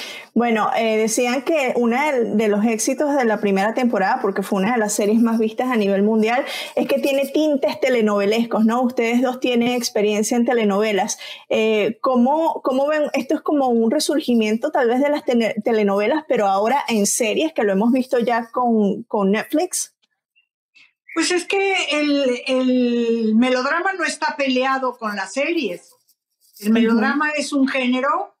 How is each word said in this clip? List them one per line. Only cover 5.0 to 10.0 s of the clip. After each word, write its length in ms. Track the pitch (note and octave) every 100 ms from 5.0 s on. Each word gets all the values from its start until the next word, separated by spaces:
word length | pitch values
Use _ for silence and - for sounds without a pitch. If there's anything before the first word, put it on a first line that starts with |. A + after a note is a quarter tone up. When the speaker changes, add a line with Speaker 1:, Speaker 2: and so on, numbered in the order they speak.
| G#3 A3+
Speaker 1:
más 200 | A#3 A3+
vistas 280 | A3 A3+ B3+
a 40 | A#3
nivel 280 | G3 G3
mundial, 400 | G#3 A3 G#3+ B3 C#4+ - - -
es 100 | -
que 140 | C4+
tiene 260 | C#4+ C#4 C#4
tintes 540 | D4+ D#4 C#4+ D4 B3
telenovelescos, 840 | C4+ A#3+ G#3+ G3+ G3+ A3+ A#3 A3
¿no? 160 | A3 A#3+
Ustedes 380 | B3 B3 A3+ A#3+
dos 200 | B3+ B3
tienen 320 | B3+ A#3+ A#3+
experiencia 640 | B3 A#3+ A3